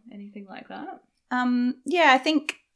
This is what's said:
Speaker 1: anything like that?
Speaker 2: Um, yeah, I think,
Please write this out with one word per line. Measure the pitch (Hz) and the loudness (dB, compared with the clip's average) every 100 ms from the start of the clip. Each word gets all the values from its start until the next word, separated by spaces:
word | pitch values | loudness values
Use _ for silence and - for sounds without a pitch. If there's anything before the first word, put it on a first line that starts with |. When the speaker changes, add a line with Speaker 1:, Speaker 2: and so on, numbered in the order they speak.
| 233 | -20
Speaker 1:
anything | 202 202 202 196 | -20 -18 -18 -18
like | 185 - | -18 -16
that? | 190 349 - _ _ - | -16 -14 -18 _ _ -6
Speaker 2:
Um, | 254 247 247 247 247 - | -2 0 0 0 -2 -4
yeah, | 349 302 | 2 6
I | 262 | 4
think, | 311 302 - - _ | 4 0 -2 -12 _